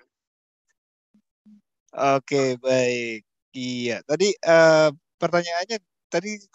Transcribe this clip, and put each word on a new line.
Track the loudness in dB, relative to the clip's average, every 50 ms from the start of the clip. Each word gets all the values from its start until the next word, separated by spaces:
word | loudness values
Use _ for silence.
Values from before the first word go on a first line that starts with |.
| _ _ _ _ _ _ _ _ _ _ _ _ _ _ _ _ _ _ _ _ _ _ _ _ _ _ _ _ _ -20 -20 _ _ _ _ _ _ _ -8 -2 0 0 0 0
Oke, | -2 -2 -2 -2 0 -2 -2 -4
baik. | -2 0 0 2 2 0 -2 -2 -4 -6 -8 -10 _ _ _ _ _ _ -14
Iya, | -10 -8 -8 -6 -6 -6 -6 -6 -6
tadi, | -6 -4 -2 0 0 0 -2
eh, | -2 0 2 4 6 6 6 6 6 4 2 0 -4 _ _ _ -6
pertanyaannya | -4 -2 -2 -2 -2 -2 -6 -6 -6 -6 -8 -10 _ _ _ _ _ _
tadi | -6 -6 -6 -6 -12 -14 -16 _